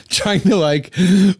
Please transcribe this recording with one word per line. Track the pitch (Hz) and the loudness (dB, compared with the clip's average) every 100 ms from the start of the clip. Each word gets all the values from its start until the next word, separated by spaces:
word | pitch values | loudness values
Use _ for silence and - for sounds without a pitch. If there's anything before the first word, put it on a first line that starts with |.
| - | -10
trying | - 208 196 | -6 -4 -2
to, | 190 196 | 0 0
like, | 151 147 - - 180 196 196 | 0 -2 -4 -2 0 2 2